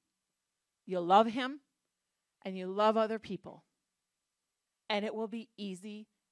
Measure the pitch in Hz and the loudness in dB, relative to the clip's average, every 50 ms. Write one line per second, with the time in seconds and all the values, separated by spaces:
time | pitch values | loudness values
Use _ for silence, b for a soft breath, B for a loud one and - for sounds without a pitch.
0 | _ _ _ _ _ _ _ _ _ _ _ _ _ _ _ _ _ - 185 180 | _ _ _ _ _ _ _ _ _ _ _ _ _ _ _ _ _ -6 -4 -2
1 | 175 170 190 208 220 226 208 262 254 262 285 294 _ _ _ _ _ _ _ _ | 4 8 8 8 8 6 2 -4 -4 -6 -8 -10 _ _ _ _ _ _ _ _
2 | _ _ _ _ _ _ _ _ - 196 190 190 185 185 190 202 214 220 214 220 | _ _ _ _ _ _ _ _ -12 -10 -8 -8 -8 -6 0 2 2 4 4 4
3 | 220 208 220 214 - - 196 - - 156 - - _ _ _ _ _ _ _ _ | 2 0 -2 -6 -8 -8 -10 -10 -10 -14 -18 -20 _ _ _ _ _ _ _ _
4 | _ _ _ _ _ _ _ _ _ _ _ _ _ _ _ _ _ - 214 208 | _ _ _ _ _ _ _ _ _ _ _ _ _ _ _ _ _ -4 -4 -2
5 | 208 220 214 214 220 214 214 233 220 - _ - 208 196 185 175 190 214 208 214 | -2 -4 -6 -6 -8 -8 -8 -12 -14 -14 _ -12 -10 -10 -10 -12 -14 -14 -16 -16
6 | 214 _ _ _ _ _ | -18 _ _ _ _ _